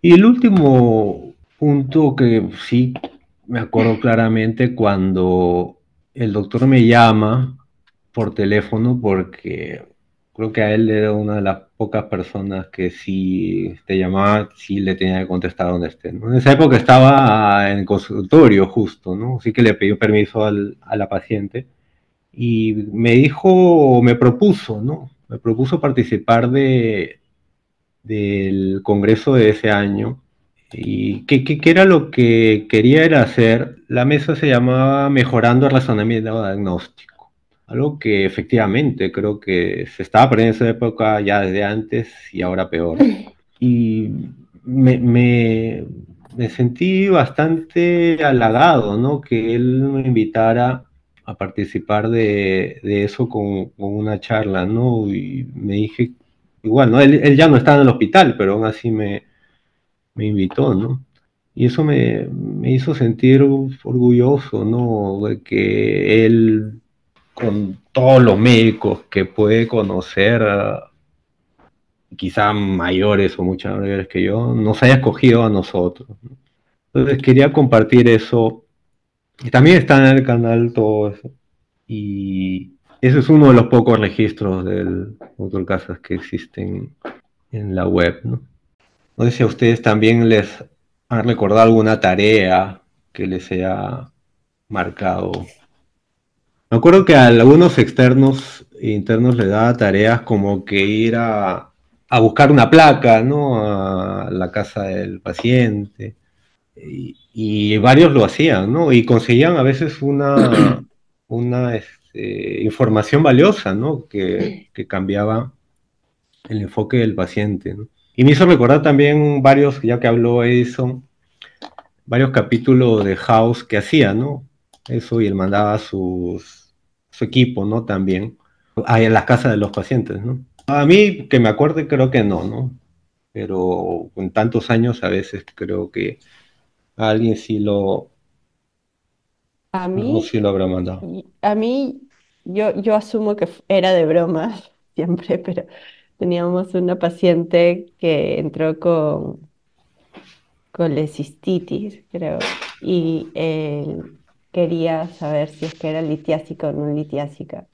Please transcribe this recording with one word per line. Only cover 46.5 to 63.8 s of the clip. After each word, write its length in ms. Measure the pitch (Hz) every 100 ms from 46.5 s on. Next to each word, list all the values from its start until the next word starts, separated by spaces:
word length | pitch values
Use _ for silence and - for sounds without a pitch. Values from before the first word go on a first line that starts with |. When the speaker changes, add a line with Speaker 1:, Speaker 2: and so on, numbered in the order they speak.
| - 123 120 180 190 196
Speaker 1:
bastante 1120 | 180 127 - 156 165 160 175 175 175 170 160
halagado, 760 | 147 131 113 117 165 147 104 101
¿no? 220 | 127 147
Que 340 | - 117 110
él 280 | 120 127 131
me 200 | 139 135
invitara 840 | 131 113 110 113 113 117 123 127 _ _ _ _
a 100 | -
participar 720 | 90 98 - 98 107 - 104 110
de, 720 | 117 110 101 98 95 92 -
de 220 | 101 101
eso 240 | 104 - 117
con, 420 | 110 101 98 92
con 260 | _ 101 104
una 240 | 107 101
charla, 440 | - 110 107 92 90
¿no? 460 | 110 123 117 104
Y 360 | 95 95 135 123
me 200 | 127 104
dije, 380 | 101 110 - 120 - _ _ _ _
igual, 280 | 110 120 123
¿no? 100 | 123
Él, 140 | 139
él 220 | 139 143 139
ya 120 | 160
no 80 | 135
estaba 220 | 131 143
en 40 |
el 60 | 135
hospital, 480 | - 107 - 147 -
pero 160 | 98
aún 140 | 104 110
así 240 | 107 117
me, 340 | 110 101 101 _ _ _ _ _ _ _ _ _
me 120 | - 107
invitó, 480 | 104 92 - 143
¿no? 280 | 95 117 131 - _ _ _ _
Y 120 | - 127
eso 160 | 127
me, 460 | 151 139 120 107 -
me 420 | - - 101 120
hizo 240 | 131 131
sentir 480 | 143 120 113 127 135
orgulloso, 1200 | 139 139 135 135